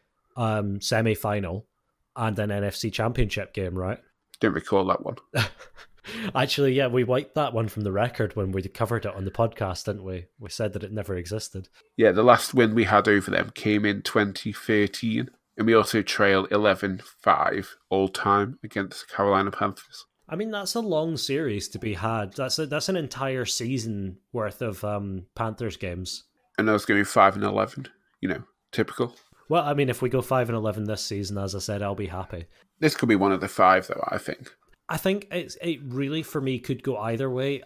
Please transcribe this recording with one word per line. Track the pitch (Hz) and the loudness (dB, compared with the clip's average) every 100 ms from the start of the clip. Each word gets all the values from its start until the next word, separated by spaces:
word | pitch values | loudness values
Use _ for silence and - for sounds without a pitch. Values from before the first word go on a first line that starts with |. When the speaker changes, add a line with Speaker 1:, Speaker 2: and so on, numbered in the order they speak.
| _ _ _ - | _ _ _ -4
Speaker 1:
um, | 113 110 104 98 | -2 0 -2 -4
semi-final | - 110 113 107 107 104 92 92 - _ _ _ _ - | -2 2 2 0 0 -2 -4 -8 -10 _ _ _ _ -6
and | 113 104 | -4 -2
an | 104 | -2
N | 101 | -2
F | 101 - | -2 -2
C | 113 | -4
championship | - 110 123 117 - 98 | -2 0 2 0 -2 -8
game, | - 92 | -6 -6
right? | 92 92 120 _ _ _ - | -4 -6 -6 _ _ _ -2
Speaker 2:
Don't | 117 | 0
recall | - - 98 92 | 0 0 2 2
that | 92 | 0
one. | - 110 - | -4 -10 -6
Speaker 1:
<laughs> | - 110 - - - - - - 226 220 | -4 -4 -6 -20 -20 -20 -20 -14 -10 -6
Actually, | 135 139 - 139 | -2 0 2 2
yeah, | 131 131 | 2 2
we | 120 | 2
wiped | 120 123 - - | 2 0 0 -2
that | 143 | -2
one | 113 110 | 0 -2
from | - | -2
the | 104 | -2
record | 95 120 - 107 - | 0 0 0 -2 -2
when | 95 | -2
we | 95 | -2
covered | 95 - 113 117 101 | -4 -4 -2 -2 -4
it | |
on | 95 | -6
the | 95 | -4
podcast, | - 117 - 98 90 | 0 0 0 -6 -4
didn't | - 101 | -6 -6
we? | 95 92 87 - | -6 -10 -10 -16
We | 104 | -12
said | - 110 | -6 -4
that | 95 | -4
it | 95 | -8
never | 107 101 | -8 -6
existed. | 92 87 107 - 95 92 _ _ - | -6 -6 -8 -8 -12 -14 _ _ 6
Speaker 2:
Yeah, | 113 | 6
the | 95 | 8
last | 117 117 - | 8 8 6
win | 131 113 | 4 6
we | 110 | 6
had | 101 104 101 | 4 4 6
over | 104 95 | 4 2
them | 95 104 | -2 -2
came | - - 107 104 | -4 0 2 2
in | 101 | -2
twenty | - 113 104 98 - | -2 0 0 -2 -8
thirteen, | 101 - 107 101 - 117 110 123 - _ - | -6 0 2 2 0 -2 -2 -4 -10 _ -2
and | 113 | 6
we | |
also | 113 104 113 | 6 6 2
trail | 98 - 101 95 95 | 0 2 4 4 4
eleven | 104 104 95 101 92 - - | 2 4 2 0 -4 -10 -4
five | - 73 - - 95 - - | 2 4 2 -2 -6 -12 -2
all | 98 98 | 2 2
time | - - 101 101 139 | 0 2 4 2 -4
against | 107 - 95 - - | -10 -6 -6 -8 -8
the | |
Carolina | - 101 95 98 | 0 2 4 2
Panthers. | - 104 98 - - - _ - | -2 -4 -4 -14 -20 -20 _ -12
Speaker 1:
I | |
mean, | 160 220 | -8 -6
that's | 208 190 | -6 -4
a | 233 | -4
long | 220 160 160 156 | 0 0 0 -2
series | - 139 156 104 - | -2 -2 -2 -2 -4
to | 104 | -6
be | 110 | -6
had. | 95 110 113 101 | -4 -2 -2 -4
That's | - 127 - | -6 -4 -4
a, | 156 | -2
that's | 147 151 | -4 -2
an | 185 | -2
entire | 147 - 135 131 | -4 -6 -4 -2
season | 120 - 117 131 113 104 95 92 _ | -2 -4 -2 -4 -4 -6 -6 -10 _
worth | 120 107 - | -4 -4 -4
of, | 117 98 | -6 -6
um, | 104 104 101 95 87 | -4 -4 -4 -8 -10
Panthers | - 113 107 117 92 | -6 -6 -4 -8 -6
games. | 98 87 92 - - _ _ - | -8 -8 -8 -10 -14 _ _ 0
Speaker 2:
And | 107 | 2
us | 107 - | 4 4
going | 104 | 2
five | 101 - 98 | 4 6 6
and | 98 | 6
eleven, | 101 101 104 - 135 _ _ _ | 0 0 -2 -4 -14 _ _ _
you | 95 | -4
know, | 87 113 _ _ | -4 -8 _ _
typical. | - 110 - 120 - _ _ - | -2 -2 -2 -6 -6 _ _ -2
Speaker 1:
Well, | 165 | 0
I | 147 | 2
mean, | 143 139 | 2 0
if | 120 | 0
we | 127 | 0
go | 131 | 0
five | 120 131 120 | 0 0 0
and | 117 | 0
eleven | 107 104 | -2 -2
this | 107 107 | -4 -6
season, | - 101 95 101 | -6 -6 -6 -4
as | 98 | -6
I | 98 | -6
said, | - 101 | -6 -4
I'll | 101 | -4
be | 98 98 | -4 -6
happy. | 92 95 87 85 _ _ - | -8 -10 -12 -14 _ _ 0
Speaker 2:
This | 156 - | 2 2
could | 120 | 4
be | 104 | 4
one | 98 | 4
of | 95 | 2
the | 95 | 0
five, | - 92 95 92 | 4 6 6 2
though, | - - | -6 -4
I | 92 | -4
think. | - - - - _ _ - | -6 -10 -12 -20 _ _ -8
Speaker 1:
I | 156 | -4
think | 190 196 - | 0 -2 -4
it's, | 175 151 - | -8 -8 -8
it | 170 147 | -6 -6
really, | 139 123 139 156 | -6 -4 -4 -4
for | 156 151 | -4 -4
me, | 135 127 | -2 -2
could | - 127 | -4 -4
go | - 117 | -4 -2
either | 110 117 131 | -2 -2 -2
way. | 127 135 139 | -2 -2 -4